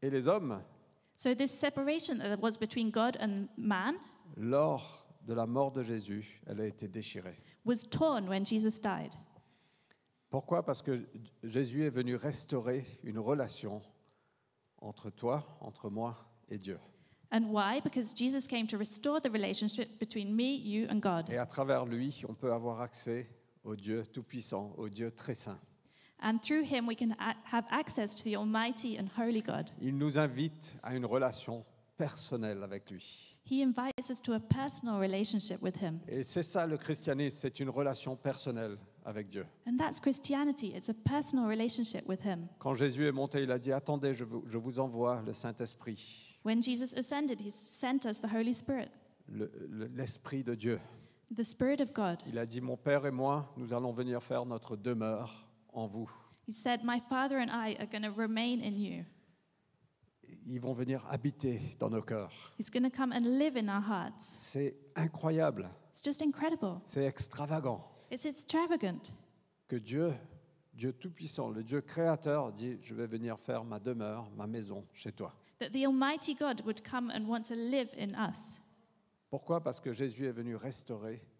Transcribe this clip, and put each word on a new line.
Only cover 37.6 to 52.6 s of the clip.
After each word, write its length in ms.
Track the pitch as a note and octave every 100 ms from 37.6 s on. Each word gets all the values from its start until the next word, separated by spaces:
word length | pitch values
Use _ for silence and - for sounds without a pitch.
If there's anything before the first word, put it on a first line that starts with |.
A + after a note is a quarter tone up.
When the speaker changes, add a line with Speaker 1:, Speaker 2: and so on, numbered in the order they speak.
| C3+
Speaker 1:
relation 460 | B2+ C#3 C3 - C3
personnelle 640 | C#3+ C3 - A#2 A2+ G2+ - - -
avec 220 | G#2+ G2+
Dieu. 180 | G2 F2+ - -
Speaker 2:
And 100 | B3
that's 220 | D#4 -
Christianity. 720 | - C4+ - C#4 D4 C#4 G#3+ -
It's 140 | F#3+
a 40 |
personal 520 | A3 - C#4+ D4 C4 A3+
relationship 600 | A3 A#3 A3+ A3+ - -
with 180 | F#3+ G3+
him. 220 | F3 E3+ -
Speaker 1:
Quand 160 | C3+
Jésus 320 | C3 C#3+ B2 D3
est 60 |
monté, 320 | C3+ C#3 C#3+
il 80 | C3+
a 80 | B2+
dit, « 120 | B2
Attendez, 400 | C3+ C#3 D3 C#3
je 100 | B2
vous, 200 | A#2+ A#2 B2
je 100 | A2+
vous 220 | A#2+ B2
envoie 420 | C3 A#2 A#2+ B2 G#2+
le 80 |
Saint-Esprit. » 880 | - A#2+ A2 A#2 - - G#2+ - - - -
Speaker 2:
When 200 | G#3+ A3+
Jesus 320 | A#3 A#3+ B3+ -
ascended, 440 | B3 C#4+ D4 A3
he 100 | G#3
sent 540 | G#3 - - B3+ C4+ B3
us 140 | G#3+
the 120 | A3
Holy 200 | A3 A#3
Spirit, 360 | A#3+ - C4+ - - - _ -
Speaker 1:
Le, 240 | G#2+ G#2+ - -
le, 160 | A2 A2
l'Esprit 560 | B2+ B2+ - - C#3
de 120 | A#2+ A#2+
Dieu. 240 | A2 G#2+ - - - _ _ A3+
Speaker 2:
the 80 |
Spirit 360 | A3+ - B3+ C#4
of 120 | C4+
God. 300 | C4 G3+ E3+ -
Speaker 1:
Il 120 | A#2
a 60 | A#2
dit, « 140 | A#2+